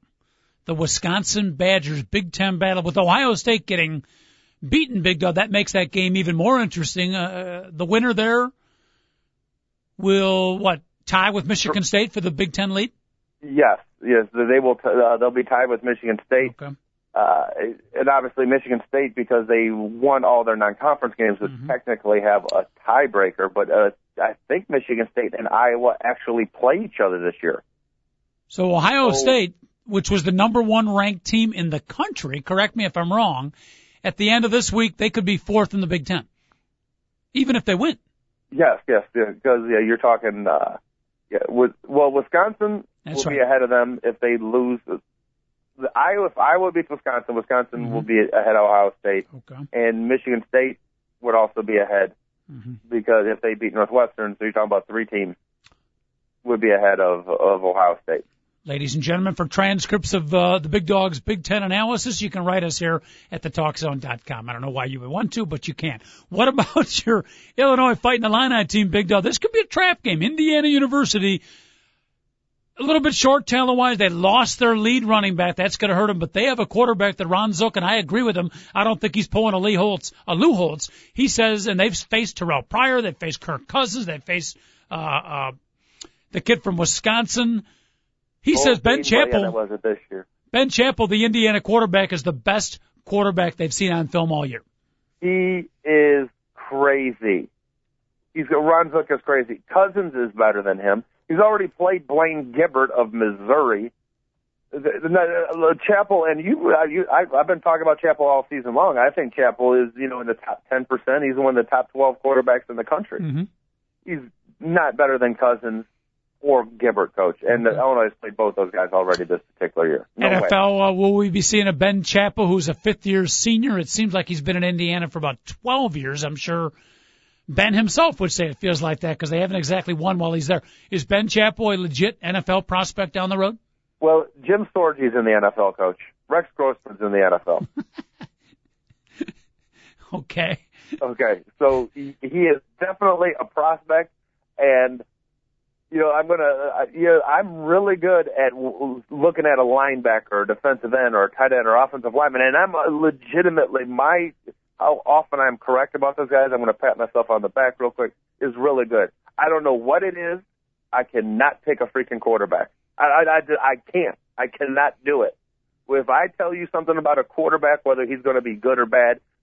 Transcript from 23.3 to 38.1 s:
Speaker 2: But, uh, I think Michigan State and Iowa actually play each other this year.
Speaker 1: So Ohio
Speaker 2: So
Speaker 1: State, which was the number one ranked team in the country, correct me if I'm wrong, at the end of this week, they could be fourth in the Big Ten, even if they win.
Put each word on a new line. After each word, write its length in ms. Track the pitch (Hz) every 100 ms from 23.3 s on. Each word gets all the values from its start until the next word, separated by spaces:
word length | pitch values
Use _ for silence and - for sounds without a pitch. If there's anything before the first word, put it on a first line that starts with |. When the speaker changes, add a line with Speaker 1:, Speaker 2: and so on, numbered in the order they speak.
| - 95
Speaker 2:
But, 180 | 104 101
uh, 200 | 101 101 - _ -
I 140 | 110 - -
think 200 | 165 202
Michigan 400 | 139 123 117 110
State 220 | - 107 -
and 80 | 110
Iowa 500 | 107 123 120 120 -
actually 440 | - - - 117 107
play 360 | - 123 165
each 140 | 214 -
other 140 | 101 90
this 140 | 87 -
year. 200 | 82 - - _ _ _ _ _ _ _ _
Speaker 1:
So 260 | - 180
Ohio 360 | 175 170 277 262
Speaker 2:
So 80 | 269
Speaker 1:
State, 360 | 262 262 180 - _ _ -
which 240 | 196 -
was 140 | 196
the 80 | 160
number 280 | 185 220 233
one 300 | 220 220 220
ranked 320 | 202 202 185
team 280 | - 226 226
in 180 | 196 170
the 80 | 151
country, 600 | - - 392 - 147 139
correct 340 | - 190 208
me 100 | 226
if 120 | 196 175
I'm 160 | 170
wrong, 400 | 208 214 131 143 - _ - _ _
at 140 | 190 -
the 140 | 208
end 140 | 233
of 60 | 226
this 220 | 233 -
week, 240 | 202 226 -
they 140 | 208
could 140 | 220
be 120 | 185 196
fourth 360 | - 208 202
in 60 | 196
the 60 | 180
Big 200 | 175 135
Ten, 200 | 175 - _ _ _ _ _ _ _ _ _ _
even 220 | 262 262 247
if 80 |
they 100 | -
win. 220 | 180 302 - _